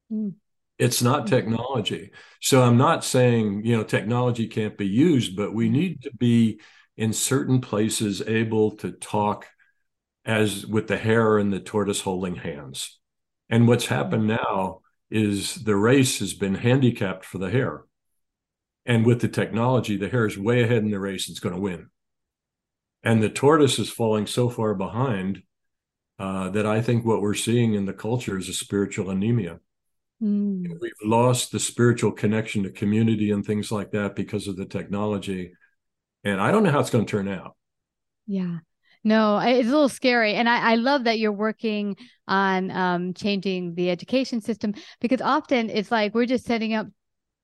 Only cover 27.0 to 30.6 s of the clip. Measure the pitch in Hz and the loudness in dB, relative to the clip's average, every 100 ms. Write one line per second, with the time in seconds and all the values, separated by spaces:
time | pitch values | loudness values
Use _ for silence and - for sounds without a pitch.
27 | 113 104 104 101 - 120 117 104 95 95 | 2 0 0 -2 0 2 2 0 -2 -6
28 | 107 127 - 95 90 - - 101 98 - | -4 -4 -4 -6 -6 -10 -4 -2 -2 -4
29 | 92 95 107 120 85 85 _ _ _ _ | -4 -2 0 0 -2 -10 _ _ _ _
30 | _ _ 214 208 202 190 | _ _ -2 -2 -2 -4